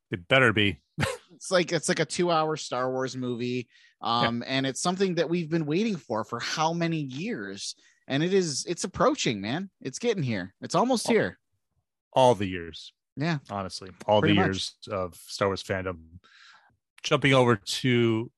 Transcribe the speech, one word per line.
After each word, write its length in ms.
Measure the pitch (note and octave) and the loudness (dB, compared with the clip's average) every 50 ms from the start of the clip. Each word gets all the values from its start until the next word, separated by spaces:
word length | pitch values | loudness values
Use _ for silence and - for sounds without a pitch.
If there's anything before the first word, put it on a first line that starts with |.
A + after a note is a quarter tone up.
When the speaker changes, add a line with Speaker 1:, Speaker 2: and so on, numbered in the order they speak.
| _ - - | _ -10 -10
Speaker 1:
It 160 | G2 F2 - | -8 -2 2
better 240 | C3 C3+ C3 A#2 - | 4 6 6 6 6
be. 280 | A2+ G#2 G2+ E2+ - _ _ - - | 4 2 2 0 -2 _ _ -6 -4
<laughs> 80 | D3 - - - _ _ - | -4 -4 -4 -8 _ _ -20
Speaker 2:
It's 160 | - - - | -14 -6 0
like, 220 | F#3+ F3+ F3 - F3 | 2 2 2 2 -2
it's 160 | D#3 - - | -2 0 0
like 100 | F3+ - | 0 0
a 60 | D#3+ | 0
two 260 | - - - F3 F3 | -2 0 0 0 2
hour 260 | E3+ D#3+ D#3 D#3 D#3 | 2 2 2 0 -2
Star 360 | C#3+ - - C#3 B2 B2+ C3 C3 | -6 -6 -6 -4 -2 -2 -2 -2
Wars 240 | C3 C3 B2+ B2+ | -2 -4 -4 -6
movie. 500 | C3 B2+ B2 B2 A2+ B2 B2 B2 B2+ A#2 _ _ _ _ _ _ _ | -6 -6 -4 -4 -4 -4 -4 -4 -4 -6 _ _ _ _ _ _ _
Speaker 1:
Yeah. 180 | - G#2+ A#2 A#2+ A#2+ B2+ | -4 -2 0 0 0 0
Speaker 2:
Um, 160 | A#2+ A#2+ A#2+ | -2 -2 -4
and 180 | - C3 C3+ C3+ | -4 -2 -2 -2
it's 160 | C3+ B2 - | -2 -4 -2
something 360 | - F3 F#3 F#3 G3+ F#3+ F3 | -2 -2 0 0 0 0 2
that 120 | E3 D#3+ C#3+ | 0 0 0
we've 220 | F3 F3+ E3+ D3+ | 0 -2 -2 -2
been 160 | D#3+ E3+ D#3+ | -2 -2 -2
waiting 300 | C#3+ D3+ F3+ A3 A#3 G3+ | 0 0 0 0 -2 -2
for, 260 | D3+ - - A#2 G#2+ G#2+ | -6 -6 -4 -4 -4 -4
for 160 | - - A#2 | -4 -6 -8
how 340 | - - - E3 D#3 D#3+ E3+ | -6 -6 -2 0 0 0 0
many 260 | E3+ E3+ E3 E3 D#3+ | 0 -2 -2 -2 -2
years? 760 | D3 C3 B2 C3+ F3 A#3 A3+ C3+ G2+ G2 G2 G2+ - - - _ _ _ _ _ _ | -4 -6 -6 -8 -6 -6 -6 -6 -8 -10 -10 -10 -10 -12 -14 _ _ _ _ _ _
And 160 | - B2+ C#3 D#3+ | -4 -2 0 0
it 100 | F3+ F#3+ | 2 2
is, 320 | G3 F3+ E3 C#3 B2 - - | 2 2 2 -2 -6 -6 -6
it's 160 | E3+ - - | -6 -6 -6
approaching, 560 | G3 - - F3 A#3+ D4+ - - E3 A#2 G2+ | -6 -2 2 2 2 2 0 -2 -2 -2 -2
man. 280 | F#2+ G#2+ B2+ E3+ G3 F#3+ _ _ | -4 -6 -6 -6 -6 -10 _ _
It's 180 | - C#3 C3 - | -12 -10 -10 -4
getting 240 | - A#3+ A3+ G3+ D3 | -2 -2 -2 -2 -2
here. 320 | B2 A2+ G2 F2 F#2+ _ - | -2 -2 -4 -6 -8 _ -14
It's 160 | - A#2+ - | -10 -2 0
almost 320 | E3 G#3+ B3+ C4 A3 - - | 0 2 2 0 -2 0 2
Speaker 1:
All 60 | A#3+ | 2
Speaker 2:
here. 240 | G#3 C3+ F#2 - _ _ _ _ _ _ _ _ _ _ _ _ _ _ _ - | 2 2 0 -4 _ _ _ _ _ _ _ _ _ _ _ _ _ _ _ 2
Speaker 1:
all 240 | C3+ C3 B2 A#2+ | 6 6 6 6
the 100 | G2+ G#2 | 4 0
years. 460 | F#2 F#2 F2+ E2+ E2 D#2+ - - - _ _ _ _ - | -4 -4 -6 -10 -10 -14 -16 -18 -18 _ _ _ _ -8
Speaker 2:
Yeah. 220 | - C#3+ E3+ E3 C#3+ - - | -6 -4 -2 -2 -4 -6 -8
Speaker 1:
Honestly, 400 | G2+ G2+ G2 F#2 - - G2 F#2 F2 - - | -6 -6 -6 -6 -8 -12 -14 -14 -18 -6 2
all 140 | - G#2 G#2+ | 4 6 6
Speaker 2:
Pretty 160 | - G#2 G#2 | 6 6 6
Speaker 1:
the 40 | G2+ | 6
Speaker 2:
much. 60 | F#2+ | 4
Speaker 1:
years 300 | F#2 G2 F#2+ - - - _ - - | 2 0 -2 -6 -8 -10 _ -12 -6
of 280 | G#2+ F#2+ F#2 F2 E2+ | -4 -4 -4 -6 -8
Star 320 | - - - - - G#2 G2+ | -14 -18 -10 -4 0 0 0
Wars 160 | G2 F#2 - | 0 -2 -4
fandom. 340 | - G2+ F#2 F#2 F#2 F2+ E2 E2 E2 E2 F2 _ _ _ - - - - - _ _ _ _ _ _ _ _ - | -6 -4 -4 -4 -6 -8 -10 -12 -20 -20 -20 _ _ _ -20 -20 -20 -20 -20 _ _ _ _ _ _ _ _ -4
Jumping 320 | - D#3+ C#3+ B2+ C#3 C3+ | 0 0 2 4 6 6
over 220 | C3 B2+ A#2+ A#2+ | 6 6 6 4
to 720 | - - - - - - C3 B2 A#2+ A#2 A2+ A2+ A2+ A#2 - _ | 2 0 -6 -6 -2 2 2 4 4 4 4 2 0 -2 -6 _